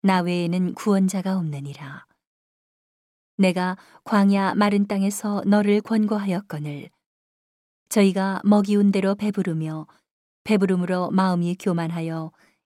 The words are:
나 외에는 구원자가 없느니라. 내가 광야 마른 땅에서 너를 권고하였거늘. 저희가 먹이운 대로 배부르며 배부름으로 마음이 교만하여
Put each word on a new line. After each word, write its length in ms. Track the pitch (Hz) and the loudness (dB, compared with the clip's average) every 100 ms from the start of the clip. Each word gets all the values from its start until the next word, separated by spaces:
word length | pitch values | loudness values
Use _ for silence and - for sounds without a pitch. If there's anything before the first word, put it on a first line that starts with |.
나 180 | 196 185 | 2 2
외에는 520 | 175 175 170 180 180 | 0 -2 -2 0 -2
구원자가 600 | - 220 196 190 196 185 190 | -2 0 2 2 0 -4 -4
없느니라. 720 | 160 143 139 139 135 139 - _ _ _ _ _ _ _ _ _ _ _ _ - | -4 -6 -10 -14 -16 -18 -20 _ _ _ _ _ _ _ _ _ _ _ _ 0
내가 400 | 190 180 180 190 - - | 2 2 -4 -6 -12 -18
광야 500 | - 208 196 196 196 | -2 2 4 4 0
마른 320 | - 208 208 202 | 0 2 2 0
땅에서 560 | 196 196 202 208 202 - | -2 -2 -4 -6 -4 2
너를 340 | 208 208 208 | 2 4 0
권고하였거늘. 1120 | - 226 214 208 202 185 202 151 147 143 - _ _ _ _ _ _ _ _ _ - | 0 -2 0 -2 -2 -4 -6 -10 -10 -10 -14 _ _ _ _ _ _ _ _ _ -4
저희가 520 | 220 196 190 190 190 | 2 2 2 -2 -2
먹이운 480 | 202 208 202 202 202 | 4 4 4 2 4
대로 220 | 196 190 | 2 0
배부르며 720 | 202 208 202 185 160 156 156 156 _ _ _ _ _ | -2 -2 -2 -2 -2 -6 -8 -12 _ _ _ _ _
배부름으로 640 | - 214 190 185 180 180 180 | 0 2 4 2 0 0 0
마음이 460 | 190 190 175 175 180 | 2 2 2 0 -2
교만하여 720 | 196 170 165 170 165 165 160 - _ _ | -2 -2 -2 -4 -6 -6 -8 -14 _ _